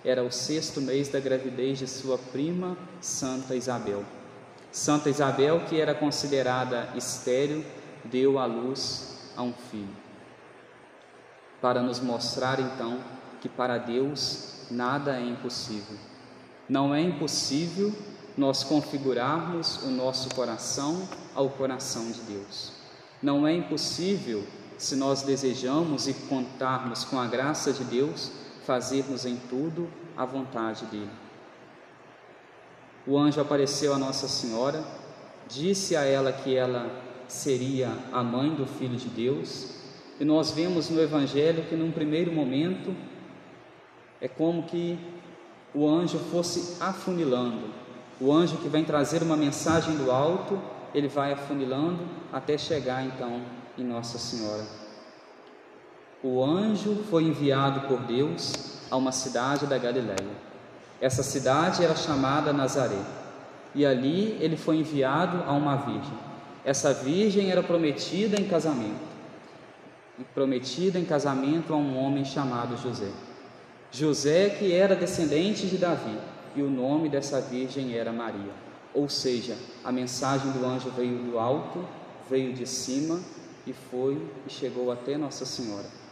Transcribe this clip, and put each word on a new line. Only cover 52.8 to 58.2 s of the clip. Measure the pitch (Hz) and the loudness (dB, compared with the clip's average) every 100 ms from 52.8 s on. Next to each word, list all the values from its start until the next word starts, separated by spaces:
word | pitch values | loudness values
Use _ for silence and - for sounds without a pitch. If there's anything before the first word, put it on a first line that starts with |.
| 123 127 131 | 0 -2 -2
então, | 127 123 120 123 - - - | -4 -6 -6 -8 -12 -14 -6
em | |
Nossa | 123 117 117 113 | -4 -2 -4 -6
Senhora. | - 120 107 107 107 - - - - - - - - - - - - - - - | -6 -4 -4 -4 -6 -12 -16 -18 -20 -20 -20 -20 -20 -20 -20 -20 -20 -20 -20 -6
O | 135 127 | -2 2
anjo | 135 175 220 202 208 208 208 | 4 4 4 2 2 -2 2
foi | 165 | 4
enviado | 160 135 143 135 139 135 - | 4 4 4 4 4 2 0
por | 127 | 0
Deus | 117 120 | 2 2